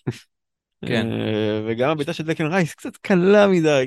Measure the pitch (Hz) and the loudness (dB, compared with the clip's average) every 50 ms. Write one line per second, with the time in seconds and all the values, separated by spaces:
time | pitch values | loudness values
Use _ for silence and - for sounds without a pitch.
0 | _ 123 - - - _ _ _ _ _ _ _ _ _ _ _ - - 123 113 | _ -10 -10 -10 -14 _ _ _ _ _ _ _ _ _ _ _ -8 -4 -2 -2
1 | 110 113 113 110 110 110 110 107 110 107 107 107 107 113 113 113 123 143 160 151 | -2 -2 -4 -4 -2 -2 -2 -2 -2 -2 -2 -2 -4 -4 -2 -2 0 0 0 -2
2 | 143 160 170 - 156 160 160 - 165 147 170 190 170 143 - - - 277 - - | -4 -6 -6 -6 -6 -6 -4 -4 -4 -2 0 -2 -2 -2 -4 -10 -16 -16 -16 -8
3 | - - 202 175 175 190 202 208 202 196 190 175 156 156 147 135 131 | -2 0 2 2 4 4 6 6 6 4 4 2 2 2 2 2 0